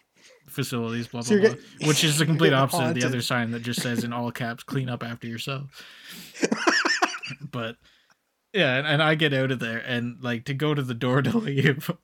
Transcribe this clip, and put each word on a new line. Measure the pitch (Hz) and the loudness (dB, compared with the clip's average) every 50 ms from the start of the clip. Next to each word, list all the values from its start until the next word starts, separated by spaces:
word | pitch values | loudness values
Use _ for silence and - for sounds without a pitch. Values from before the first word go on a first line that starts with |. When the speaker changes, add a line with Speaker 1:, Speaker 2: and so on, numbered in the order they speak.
| _ _ _ _ _ - - _ _ - | _ _ _ _ _ -20 -20 _ _ -14
Speaker 1:
facilities, | - - 135 - - 120 117 113 113 120 117 - | -6 -6 -6 -4 -4 -4 -4 -4 -4 -6 -6 -8
blah, | - 120 | -8 -8
Speaker 2:
So | 117 - 214 | -2 2 4
Speaker 1:
blah, | 202 190 220 | 6 6 4
Speaker 2:
you're | 135 | 2
Speaker 1:
blah." | - - - - - | 0 -12 -18 -12 -4
Speaker 2:
get-, | - 151 | 2 2
Speaker 1:
Which | 151 139 170 | 2 4 4
is | 160 143 151 | 2 2 2
the | 160 | 2
Speaker 2:
<laughs> | |
you're | 147 | 4
Speaker 1:
complete | 160 143 165 156 | 4 4 6 6
Speaker 2:
getting | 139 131 139 | 6 6 4
Speaker 1:
opposite | 135 - 175 - 120 | 2 2 0 0 0
of | 117 | 0
the | 123 123 | 0 0
other | 123 127 123 | 0 0 -2
Speaker 2:
haunted. | 117 | -2
Speaker 1:
sign | - 127 123 117 113 | -2 -2 -2 -2 -2
that | 117 117 | -4 -6
just | 117 123 120 - | -4 -4 -4 -4
says | - 127 120 113 117 | -2 -2 -2 -2 -4
in | 117 117 | -4 -4
all | 120 120 120 | -4 -4 -6
caps, | - - 127 117 117 123 - | -4 -6 -6 -6 -8 -10 -10
"Clean | - - 139 131 123 | -6 -4 -4 -4 -4
up | 120 120 - | -6 -6 -6
after | 117 117 117 - 117 | -8 -10 -10 -10 -10
yourself." | 117 113 - - 135 135 139 135 - - - - - - - - - - - - - - | -10 -8 -8 -8 -8 -8 -8 -12 -16 -20 -20 -20 -20 -20 -20 -20 -18 -18 -18 -16 -8 -4
Speaker 2:
<laughs> | - - - - - - - - - - - - - - - - - - 139 - 143 143 | -2 -2 0 0 0 2 2 2 2 2 0 2 0 -2 -2 -4 -12 -12 -14 -12 -12 -10
Speaker 1:
But, | - 127 113 113 120 _ _ _ _ _ _ _ _ _ _ _ _ _ _ _ | -8 -6 -6 -6 -8 _ _ _ _ _ _ _ _ _ _ _ _ _ _ _
yeah, | - 190 170 135 127 | 0 2 2 4 2
and, | 131 147 | 2 2
and | 151 147 147 | 2 2 4
I | 160 156 160 | 4 4 4
get | 156 160 147 139 | 4 4 2 4
out | 131 131 131 | 2 2 2
of | 135 127 | 0 -2
there, | 127 113 113 113 | -2 -4 -4 -4
and, | - 123 127 120 117 120 120 - | -4 -2 -2 -2 -2 -4 -6 -6
like, | 127 123 120 117 120 | -4 -4 -4 -4 -4
to | - 139 | -6 -4
go | 135 156 151 151 | -2 0 0 0
to | 143 | 0
the | 135 127 127 | -2 -4 -4
door | 117 113 127 127 143 | -2 0 2 4 4
to | 139 - - 233 | 4 4 2 0
<laughs> | |
leave, | 220 143 139 135 127 156 139 151 - - 175 - | 0 0 0 2 2 2 2 2 -2 -8 -8 -6